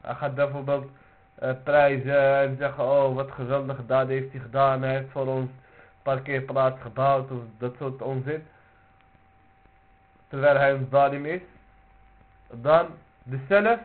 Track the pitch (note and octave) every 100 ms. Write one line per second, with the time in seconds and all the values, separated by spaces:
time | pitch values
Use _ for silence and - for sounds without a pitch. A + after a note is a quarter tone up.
0 | - B2 C#3+ C3 C#3+ C#3 C#3 C#3+ C3+ -
1 | _ _ _ - C3 C3 - D3 C#3+ C3+
2 | C3 C#3+ C3+ C#3 C#3 C3 C#3 C3+ B2+ C#3
3 | C3+ C3 C3+ - B2 C#3 C3+ C3 A#2 C3
4 | C3 C3+ C3+ C3+ A2 C3+ C#3 C3 C3 C3+
5 | C3+ C#3+ C3 C3 C3 - _ - - _
6 | C#3 C3 C#3 C3+ C3+ C3 C3 C3 A#2+ G#2+
7 | C3+ C#3 C3 B2+ A#2 A2 B2 B2 C#3 C3+
8 | A#2 C3 C3 D#3 D#3 _ _ _ _ _
9 | _ _ _ _ _ _ _ _ _ _
10 | _ _ _ C#3 C#3+ C#3 C#3 C3+ B2+ C#3
11 | C#3 C#3+ D3 F3+ F3+ - _ _ _ _
12 | _ _ _ _ - A#2 B2+ E3 E3 -
13 | _ _ B2 C3+ C3+ G3+ G#3+ A3+